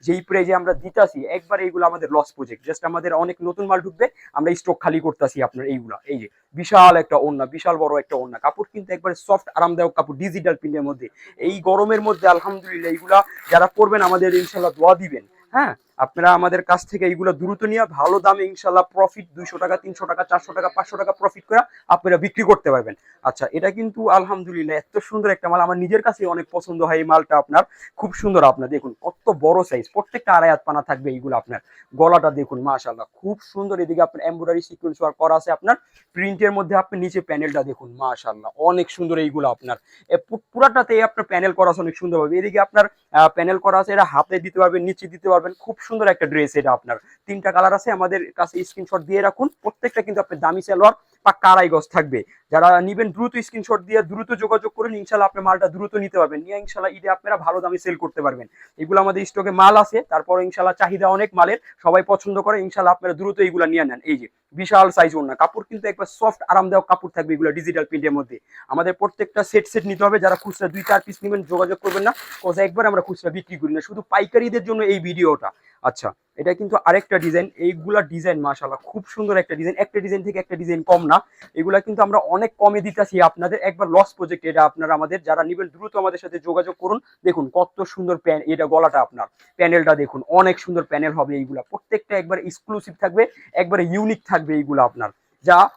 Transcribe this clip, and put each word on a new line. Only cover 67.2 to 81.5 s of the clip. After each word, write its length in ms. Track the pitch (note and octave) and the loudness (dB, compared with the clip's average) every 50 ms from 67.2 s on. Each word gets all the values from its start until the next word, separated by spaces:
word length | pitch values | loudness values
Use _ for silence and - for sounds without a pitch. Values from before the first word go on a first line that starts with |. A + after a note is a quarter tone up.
| D#3+ D#3 D#3+ | -4 -4 -4
এগুলো 180 | D3 D#3+ D#3 | -2 -2 -4
ডিজিটাল 340 | D3 D#3 D#3+ D#3+ E3+ D#3+ D3+ | -4 -4 -8 -6 -6 -6 -6
প্রিন্টের 260 | - - D3+ C#3+ D#3 | -6 -6 -4 -4 -2
মধ্যে। 260 | C#3+ C#3+ C#3 A#2+ B2+ A2+ _ _ _ - - _ | -2 -2 -6 _ -14 -20 _ _ _ -20 -12 _
আমাদের 260 | C3+ D#3 E3+ F3 F#3 | -4 -2 -2 -2 -2
প্রত্যেকটা 500 | _ G3+ G3+ _ _ G#3+ F#3+ _ G#3+ G3+ | _ -4 -6 _ _ -10 -8 _ -6 -6
সেট 240 | - - G#3+ G#3 - | 0 0 0 0 0
সেট 180 | - A3+ E3 | -6 -6 -4
নিতে 180 | G3+ G3 E3+ G3+ | -4 -4 0 0
হবে, 160 | G3+ G3+ G#3+ | 2 2 4
যারা 160 | E3 F#3+ G3 | 2 2 0
খুচরা 320 | - - G#3 F#3 - G3 F3+ | 0 -6 -12 -10 -8 -8 -8
দুই 160 | D3+ G3 F#3 - | -8 -8 -2 0
চার 140 | G#3 G3 - | 0 0 0
পিস 120 | - F#3+ - - | -4 -20 -12 -8
নেবেন 200 | G3+ G#3 G3+ F#3 | -6 -6 -6 -6
যোগাযোগ 340 | C#3+ F3 F3+ F#3 F3+ F#3+ F#3 | -4 -2 -2 -2 -2 -4 -6
করবেন 260 | _ G3+ F#3 G3 G3 | _ -4 -4 0 -2
না, 100 | A3 - - - - - - - | -2 -2 -4 -10 -20 -20 -10 -6
cause 160 | F#3 F3 E3 | -6 0 0
একবার 260 | G3 F#3+ E3+ G3+ A3+ | 0 0 0 0 0
আমরা 160 | A3 G3+ F#3 | 0 0 -2
খুচরা 280 | F3+ G3 F#3+ - - F3 | -6 -8 -12 -8 -8 -8
বিক্রি 280 | D#3+ F#3 F3+ _ F3+ D3+ | -8 -8 -14 _ -14 -8
করি 160 | C#3+ D3+ D3+ | -8 -6 -6
না, 80 | D#3 | -6
শুধু 200 | D3+ - G#3 G#3+ G#3 _ | -8 -10 -14 -16 -10 _
পাইকারিদের 540 | F#3+ G3+ G3 - _ A#3+ A#3 A#3+ G#3+ A#3+ F#3 | -2 -2 -2 2 _ 0 0 0 -4 -4 -4
জন্য 200 | G3 A3+ A3 G#3+ | -4 -4 -2 0
এই 160 | G3 G3+ G3 | 0 0 -2
ভিডিওটা। 500 | E3 F3 F3 D#3+ F3 D#3+ D3+ C#3+ - G2 - _ _ _ _ _ | -2 -8 -2 0 2 2 2 0 -2 -10 -12 _ _ _ _ _
আচ্ছা, 320 | _ B2+ - - - A2 F#2 _ _ _ _ | _ -6 -6 -4 -10 -10 -10 _ _ _ _
এটা 180 | - D3 E3+ F3+ | -6 -4 -4 -4
কিন্তু 220 | F3 G#3+ G3 G#3 - - | -4 -6 -2 -2 0 2
আরেকটা 320 | E3 F3 G3 G3 _ G3 F#3 | 4 2 2 2 _ -4 -2
ডিজাইন, 300 | D#3+ E3+ D#3 F3 F3+ G3 _ | -2 0 -2 -2 -2 -2 _
এইগুলা 460 | _ E3 F3 F#3 E3 D#3 F3+ G#3 G#3 | _ -4 -4 -4 -4 -6 -2 -2 -2
ডিজাইন 380 | G3 C#3+ D#3+ E3+ D#3 F#3 E3+ D3+ | -2 -2 -8 -6 -4 -4 -4 -2
মাশাআল্লাহ 400 | C#3+ C#3+ C#3 - D3 C3+ C3+ C3+ _ | -2 -4 -6 -6 -8 -10 -10 -10 _
খুব 200 | - - G#3+ F#3+ _ | -14 -14 -14 -14 _
সুন্দর 300 | - - G#3+ G3+ G3+ F#3+ | -10 -8 -4 0 0 0
একটা 180 | E3+ _ E3 | 0 _ -6
ডিজাইন, 200 | D3+ D#3+ E3+ - - | -6 -6 -6 -2 -4
একটা 220 | G3+ - _ G#3 | -4 -4 _ -6
ডিজাইন 240 | F#3 G3 F#3+ G3 F#3 | -4 -4 -6 -6 -6
থেকে 160 | G3+ G3 F#3 | -6 -8 -8
একটা 160 | F3+ _ F3+ | -8 _ -10
ডিজাইন 280 | D#3+ F3 E3 F3 E3 D#3 | -10 -6 -4 -4 -4 2
কম 220 | - F#3 F3 F3 | 4 4 4 4
না, 120 | D3+ D#3 F#3 - _ _ _ - - | 4 4 2 2 _ _ _ -20 -16